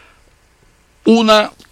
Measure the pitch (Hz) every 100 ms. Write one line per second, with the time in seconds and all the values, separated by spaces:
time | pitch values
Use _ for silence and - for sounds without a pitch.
0 | _ _ _ _ _ _ _ _ _ _
1 | - 226 220 214 208 - _